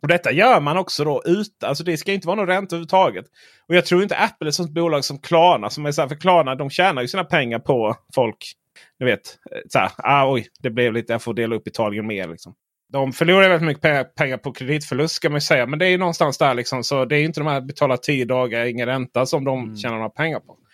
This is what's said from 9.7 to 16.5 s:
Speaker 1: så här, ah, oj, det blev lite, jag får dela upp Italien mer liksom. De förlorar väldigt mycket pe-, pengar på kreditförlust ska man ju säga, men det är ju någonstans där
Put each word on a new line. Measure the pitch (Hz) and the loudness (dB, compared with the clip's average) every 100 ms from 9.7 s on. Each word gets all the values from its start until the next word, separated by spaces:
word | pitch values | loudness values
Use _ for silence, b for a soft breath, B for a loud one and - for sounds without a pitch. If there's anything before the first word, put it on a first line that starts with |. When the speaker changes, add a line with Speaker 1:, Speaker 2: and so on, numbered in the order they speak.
Speaker 1:
så | 131 | 0
här, | 95 - | 0 -2
ah, | - 143 135 | 2 4 4
oj, | 131 104 _ | 0 -4 _
det | 127 | -6
blev | 113 123 | 0 0
lite, | 113 110 | 0 -4
jag | 117 | -4
får | 117 | -4
dela | 113 113 113 | -4 -2 -4
upp | 104 | -6
Italien | - 107 104 107 | -4 -4 -2 -6
mer | 104 90 | -6 -8
liksom. | 85 - - _ _ _ | -10 -18 -20 _ _ _
De | 139 135 | -4 -4
förlorar | 127 165 190 190 | -2 2 6 6
väldigt | 175 160 | 4 2
mycket | 143 | -2
pe-, | 160 143 | -2 -2
pengar | 127 - 143 127 | -4 -4 -4 -4
på | 143 | -8
kreditförlust | 123 127 151 147 127 160 - | -10 -4 -4 -4 -4 -4 -2
ska | 160 | -4
man | 147 | -2
ju | |
säga, | 147 147 120 | 0 2 2
men | 151 | 0
det | 185 | 0
är | |
ju | 180 | 2
någonstans | 185 165 156 135 | 0 0 0 2
där | 143 | 0